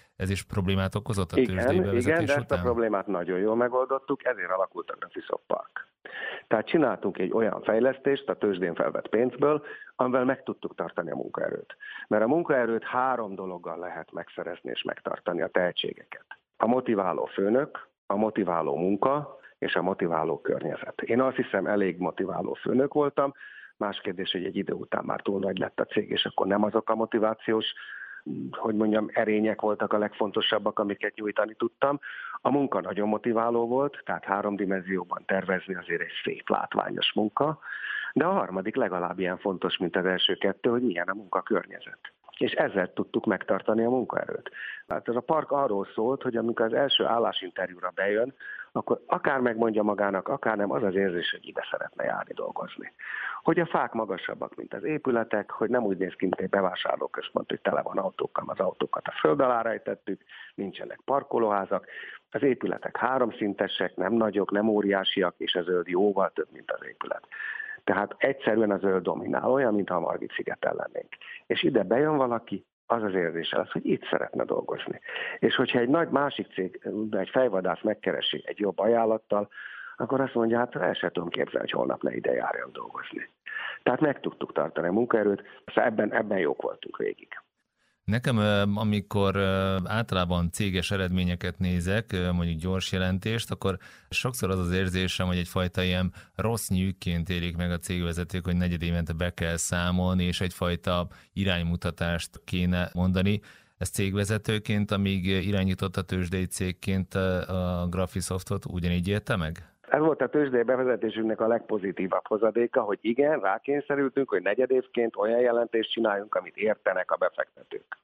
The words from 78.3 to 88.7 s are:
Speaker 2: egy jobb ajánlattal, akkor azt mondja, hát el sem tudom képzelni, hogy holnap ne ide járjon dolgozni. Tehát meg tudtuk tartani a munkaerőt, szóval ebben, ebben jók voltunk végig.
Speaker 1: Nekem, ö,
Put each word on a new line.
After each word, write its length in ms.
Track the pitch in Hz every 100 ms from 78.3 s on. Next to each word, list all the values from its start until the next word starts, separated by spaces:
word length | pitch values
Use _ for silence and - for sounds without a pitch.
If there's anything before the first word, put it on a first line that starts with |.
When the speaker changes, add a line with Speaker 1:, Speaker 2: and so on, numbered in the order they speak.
| -
Speaker 2:
egy 140 | - -
jobb 200 | 101 87
ajánlattal, 720 | 107 117 113 110 - 104 104 - - - - -
akkor 240 | 120 131
azt 120 | 131
mondja, 240 | 117 113 117
hát 180 | 123
el 180 | - 90
sem 180 | - 90
tudom 180 | - 85
képzelni, 400 | - - - -
hogy 100 | -
holnap 220 | 64 64
ne 140 | 69
ide 160 | 60 62
járjon 380 | 60 58 - 64
dolgozni. 580 | 64 57 - - - - _ - - - -
Tehát 160 | - 123
meg 200 | 156 -
tudtuk 340 | 82 - -
tartani 340 | - 78 78 85
a 40 |
munkaerőt, 520 | 101 120 113 104 98 - -
szóval 180 | - -
ebben, 300 | 120 110 107
ebben 240 | 113 107 98
jók 240 | 76 -
voltunk 360 | 52 - - -
végig. 300 | 50 - - - - _ _ _ _ _ -
Speaker 1:
Nekem, 260 | 113 135 113
ö, 240 | 104 101 101